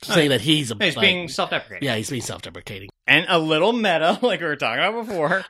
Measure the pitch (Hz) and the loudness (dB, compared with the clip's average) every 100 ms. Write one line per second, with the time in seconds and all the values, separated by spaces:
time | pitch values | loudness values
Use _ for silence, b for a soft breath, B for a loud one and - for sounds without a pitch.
0 | - 190 147 123 151 151 120 107 190 - | -2 2 4 2 2 0 0 -2 -2 2
1 | 196 180 165 - 170 165 - 95 139 110 | 2 2 -4 -6 -4 -4 -6 -6 -4 -2
2 | 104 131 - 95 90 90 - 98 98 - | -4 -6 -8 -10 -12 -14 -14 -14 -16 -4
3 | - 151 185 175 156 156 196 240 214 160 | 4 4 4 2 4 2 2 2 2 2
4 | 165 196 247 175 165 147 123 123 185 233 | 2 2 0 0 -4 -2 -2 0 -2 -2
5 | 226 185 151 185 | -4 0 0 0